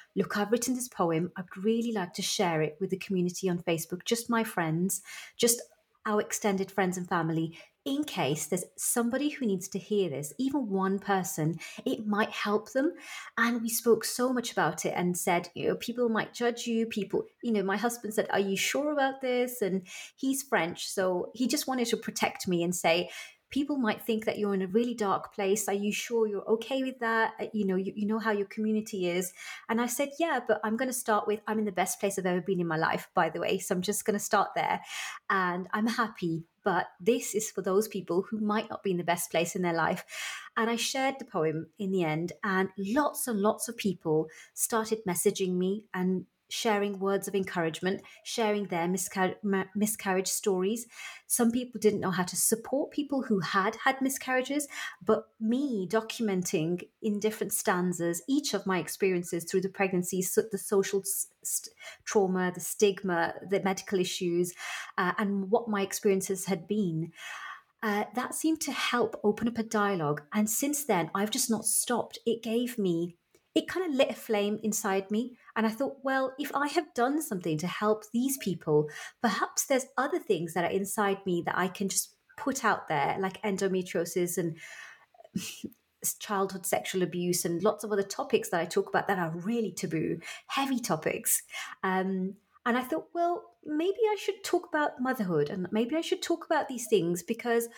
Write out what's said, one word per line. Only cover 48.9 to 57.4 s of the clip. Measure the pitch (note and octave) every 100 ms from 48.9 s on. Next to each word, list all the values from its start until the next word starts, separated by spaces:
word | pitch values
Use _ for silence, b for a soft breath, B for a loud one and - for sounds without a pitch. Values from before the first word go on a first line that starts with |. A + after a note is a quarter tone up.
| F#3 - G3 F#3 -
ma-, | G#3 G3 F#3 G3+
miscarriage | G#3+ - G3 F#3+ F#3
stories. | - G#3+ F#3 F#3+ A3+ - B B B B
Some | - A#3
people | A#3+ B3 G#3+
didn't | G#3+ G3
know | F#3
how | F3+
to | F3 F3
support | - A3 - C4+ -
people | - D4 C4+
who | - G3+
had | D3+ G3 G3 A3
had | - C4
miscarriages, | C4 - - B3+ B3+ C#4+ C#4+ B B B
but | F#3 G#3+ - -
me | A3 B3 C#4+ A3 F#3
documenting | A3 A3 - A3 F#3 F3+ F3+ D#3+ F3 - _
in | A3 G#3
different | G#3+ G#3+